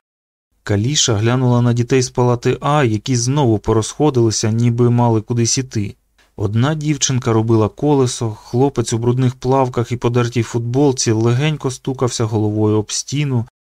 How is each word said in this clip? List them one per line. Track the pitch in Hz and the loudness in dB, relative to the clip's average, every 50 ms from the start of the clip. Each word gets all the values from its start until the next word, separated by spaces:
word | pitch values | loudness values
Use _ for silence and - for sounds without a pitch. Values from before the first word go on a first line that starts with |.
| _ _ _ _ _ _ _ _ _ _ _ _ _ | _ _ _ _ _ _ _ _ _ _ _ _ _
Каліша | - 104 101 107 123 151 147 - - 113 | -2 -2 0 0 0 -2 -2 0 0 0
глянула | 101 107 113 123 131 131 123 123 120 | 0 2 0 0 2 2 2 2 2
на | 120 123 117 | 2 2 2
дітей | 120 117 120 135 131 | 0 0 2 2 0
з | 123 127 | 0 0
палати | - - 123 123 123 120 - 127 127 127 | 0 0 2 2 0 0 0 -2 -2 0
А, | - 143 147 151 143 | -2 -2 0 2 2
які | 117 107 104 - - 127 | 0 0 -2 -2 -2 -2
знову | 120 117 123 135 151 147 117 110 101 | -2 0 0 0 2 2 2 2 0
порозходилися, | - - 110 110 107 - - - 147 151 127 123 117 113 107 - - 110 | 0 0 0 0 0 -2 -2 0 0 2 2 2 2 2 0 0 -2 -2
ніби | 110 113 120 120 117 120 123 120 | 0 0 0 0 2 2 2 2
мали | 120 120 120 120 113 110 | 4 2 2 2 2 0
кудись | 104 - 120 117 117 113 - - | -2 -2 -2 -2 0 0 -2 -4
іти. | 127 127 - 113 101 101 113 - _ _ _ _ _ _ _ | -4 -6 -6 -6 -6 -6 -10 -16 _ _ _ _ _ _ _
Одна | - - 98 104 113 123 143 160 | -6 -6 -2 0 0 0 0 0
дівчинка | 156 147 151 151 135 - - 131 127 123 123 113 | -2 -2 -4 -2 -2 -2 -2 -2 -2 0 2 2
робила | 113 110 113 117 110 107 101 | 2 2 4 4 4 2 2
колесо, | - - - 147 147 135 131 123 - - 120 113 | 0 -2 0 2 2 2 2 0 -2 -4 -6 -6
хлопець | 107 - - - - 120 135 143 - - 117 - 120 | -6 -10 -10 -4 0 2 2 2 2 -2 -2 -2 -2
у | 113 | 0
брудних | 117 120 123 127 131 123 127 | 0 0 0 2 0 0 0
плавках | - - 127 131 135 135 123 127 127 117 - | -2 -2 0 2 2 2 0 -2 -4 -4 -4
і | 123 117 | -4 -4
подертій | - 120 120 123 120 117 - 123 110 | -2 0 0 0 0 0 -2 -4 -4
футболці | - - 117 117 120 120 131 147 143 127 - - 123 | -2 -4 -6 -4 -2 0 2 2 2 2 0 0 0
легенько | 110 110 113 120 120 123 143 156 156 143 - 135 | 0 2 2 2 2 2 0 -2 -2 -2 -4 -6
стукався | 127 - - - 131 127 135 120 - - 120 | -6 -6 -8 -8 -4 -2 -4 -4 -2 -4 -4
головою | 107 117 107 107 107 104 107 107 107 107 107 | -2 -2 -2 -2 -2 0 0 0 2 2 0
об | 107 - | -2 -4
стіну, | - - - - - 143 147 143 131 120 110 - _ _ | -6 -8 -8 -6 -4 -4 -2 -2 -2 -2 -4 -6 _ _